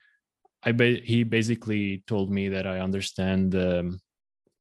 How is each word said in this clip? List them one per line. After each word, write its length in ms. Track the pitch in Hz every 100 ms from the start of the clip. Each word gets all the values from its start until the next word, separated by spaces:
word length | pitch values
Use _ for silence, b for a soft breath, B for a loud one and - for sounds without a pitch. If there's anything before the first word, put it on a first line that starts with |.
| _ _ _ _ _ _
I 80 | -
ba-, 280 | 117 120 120
he 180 | - 117
basically 800 | 113 113 110 117 110 107 101 98 -
told 220 | 107 98
me 160 | 98 98
that 180 | 95 95
I 140 | 92
understand 720 | 92 98 95 - 92 95 95
the, 440 | 92 90 87 87 92 _ _ _ _ _ _